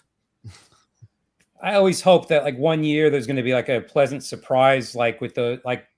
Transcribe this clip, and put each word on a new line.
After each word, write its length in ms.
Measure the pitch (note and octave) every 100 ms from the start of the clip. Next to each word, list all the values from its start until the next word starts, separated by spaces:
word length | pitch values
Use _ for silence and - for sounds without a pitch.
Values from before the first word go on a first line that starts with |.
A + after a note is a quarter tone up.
| _ _ _ _ G#2+ - _ _ _ _ - _ _ _ _ _
I 140 | F#3
always 260 | G3+ F#3+ -
hope 260 | F#3 E3+ E3+
that, 160 | D#3
like, 140 | C#3+ B2+
one 260 | D#3+ D#3+
year 260 | D3+ D3+ D#3
there's 160 | C#3 A#2
gonna 140 | C3+
be, 100 | A#2+
like, 160 | B2+ A#2
a 120 | A#2+
pleasant 420 | - D3+ C3+ C#3
surprise, 720 | - - - C3 C3+ C3+ A2+
like, 260 | A#2+ A#2 A2+
with 120 | A#2+
the, 260 | - A#2+ B2
like, 240 | B2 B2 -